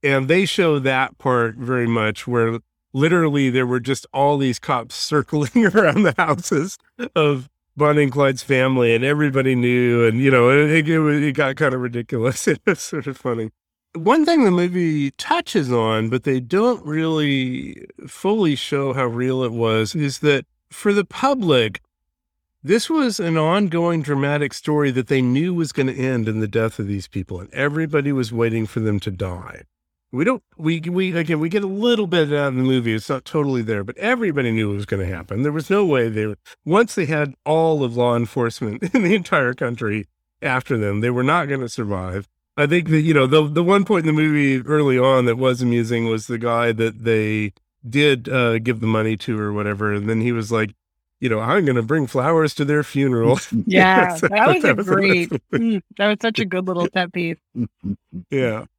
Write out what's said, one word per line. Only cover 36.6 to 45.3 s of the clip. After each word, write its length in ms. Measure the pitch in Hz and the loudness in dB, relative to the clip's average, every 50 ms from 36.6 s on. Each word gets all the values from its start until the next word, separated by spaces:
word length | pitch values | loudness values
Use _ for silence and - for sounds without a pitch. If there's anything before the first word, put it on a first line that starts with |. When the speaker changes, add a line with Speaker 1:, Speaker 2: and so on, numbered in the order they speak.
| _ | _
Speaker 1:
once 300 | 151 165 208 240 220 - | 2 2 2 2 2 0
they 120 | - 175 | -4 -2
had 280 | 131 160 151 151 143 127 _ _ | -2 0 -2 -2 -4 -6 _ _
all 400 | 147 156 160 165 165 160 147 135 | 0 2 2 4 2 2 0 0
of 120 | 120 117 | -2 0
law 200 | 120 120 123 120 | 2 2 2 2
enforcement 640 | 117 117 104 - 131 120 117 - - 113 110 104 123 | 2 0 -2 -2 -2 -2 -2 -4 -4 -8 -6 -6 -6
<laughs> 120 | 208 175 - | -8 -2 0
in 80 | 262 | 0
the 120 | 202 170 208 | 2 2 0
entire 400 | 208 170 - - 156 135 123 127 | 0 0 0 0 0 0 -2 -2
country 520 | - 143 120 120 113 123 107 104 107 98 _ _ _ _ _ _ _ | -4 -6 -6 -4 -4 -4 -4 -4 -4 -6 _ _ _ _ _ _ _
after 360 | - 139 127 127 123 - 139 113 | -4 -2 -2 -2 -2 -2 -2 -2
them, 220 | 107 101 101 104 | 0 0 -2 0
they 100 | 113 120 | -2 -2
were 120 | 123 123 127 | 0 0 0
not 240 | 135 156 175 160 143 | 0 0 0 0 -2
gonna 200 | 139 135 127 117 | -6 -6 -6 -8
survive. 580 | - - 117 101 101 92 92 92 90 101 98 _ _ _ _ _ _ | -6 -6 -4 -4 -4 -6 -6 -6 -8 -8 -10 _ _ _ _ _ _
I 120 | - 147 147 | -2 0 2
think 200 | 165 175 165 156 | 2 0 0 2
that, 100 | 156 156 | 0 2
you 120 | 151 165 | 2 2
know, 140 | 156 143 131 | 4 4 4
the, 220 | 131 143 156 156 147 | 4 4 2 2 2
the 160 | 151 165 175 | 0 0 2
one 200 | 175 196 202 196 | 4 2 2 2
point 220 | - 214 175 160 | 2 0 2 2
in 80 | 160 156 | 2 2
the 80 | 151 | 2
movie 380 | 156 156 151 147 143 139 135 131 120 | 2 2 2 2 2 2 0 0 0
early 320 | - 151 151 147 139 127 | 0 0 2 2 4 4
on 280 | 127 127 131 135 131 123 | 4 4 4 4 4 4
that 120 | 120 | 2